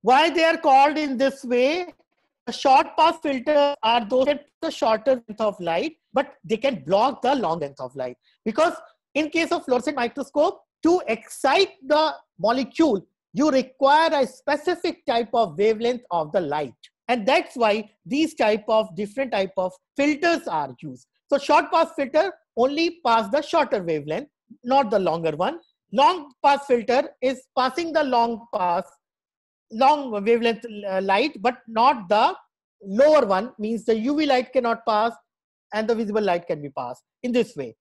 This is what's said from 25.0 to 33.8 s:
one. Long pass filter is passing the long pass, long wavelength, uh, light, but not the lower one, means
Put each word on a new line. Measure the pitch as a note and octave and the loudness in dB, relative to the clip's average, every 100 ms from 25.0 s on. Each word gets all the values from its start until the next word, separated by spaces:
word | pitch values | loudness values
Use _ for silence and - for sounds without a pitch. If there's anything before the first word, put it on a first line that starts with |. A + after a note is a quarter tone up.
| F3+ E3 E3 D3+ | 0 -2 -4 -2
one. | F#3 E4+ _ _ _ | -4 -4 _ _ _
Long | G3+ D4 F#4 C#4+ _ | 2 2 2 -8 _
pass | C#4 C#4 C#4 | 2 2 0
filter | A#3+ G#3 B3 D4 - | -2 2 0 0 -4
is | B3+ C4 _ - | -4 -4 _ -2
passing | C4 C4 E4+ | -2 -2 -4
the | D#4 | -2
long | D4 B3 A#3 A3+ - | 0 0 0 -2 -8
pass, | G#3 F3+ F3 F#3+ _ _ _ _ _ _ _ _ | -4 -2 -2 -4 _ _ _ _ _ _ _ _
long | A3 C4 D4 C4+ | 0 2 2 0
wavelength, | G#3 G3+ A#3 A#3 A3+ A#3 G#3 G3+ | -6 0 2 2 -2 -8 -12 -6
uh, | F#3+ | -4
light, | G3 G3 C#4+ B3 | 0 0 0 -2
but | G#3 A#3+ - | -4 -4 -8
not | A3 B3 C#4 F3+ | 2 2 2 0
the | G#3 C4+ F#4+ _ _ _ _ | 2 2 -2 _ _ _ _
lower | G3+ G3+ C#4+ D#4 | -10 2 6 6
one, | A#3 F#3+ A#3 - | 4 0 -2 -8
means | G#3+ A3+ | -6 -6